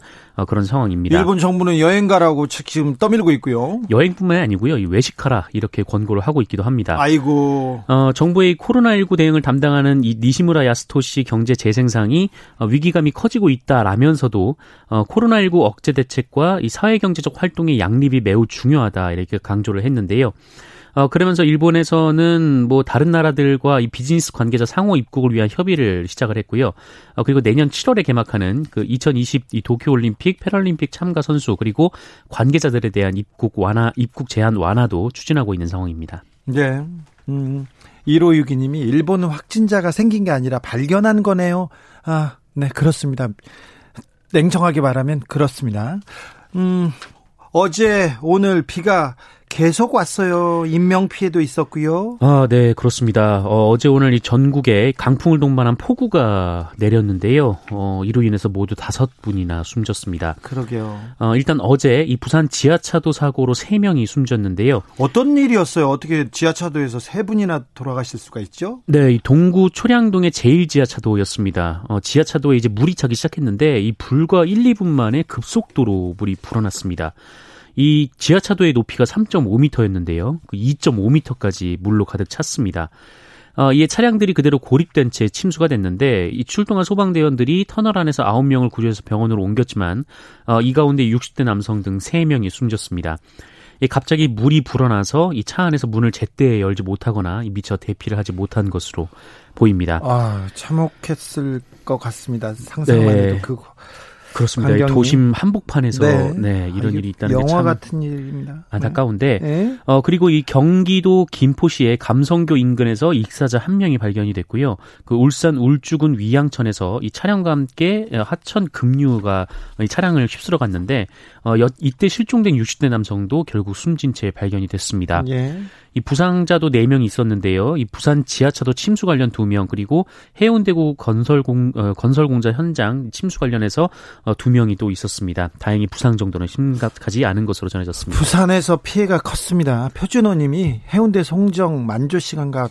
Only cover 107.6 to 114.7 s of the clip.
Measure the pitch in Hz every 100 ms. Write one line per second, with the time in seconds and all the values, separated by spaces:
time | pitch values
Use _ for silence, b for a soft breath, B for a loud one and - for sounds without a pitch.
107.6 | 170 160 - 160 147 143 135 139 139 151
108.6 | - 104 110 131 127 101 135 101 151 160
109.6 | 226 262 - 135 143 170 180 156 135 135
110.6 | 156 185 180 190 185 185 175 - 131 139
111.6 | 170 - 117 120 - 123 143 170 160 143
112.6 | 123 120 117 110 165 135 107 - 135 117
113.6 | 170 196 185 127 104 104 104 95 87 113
114.6 | 139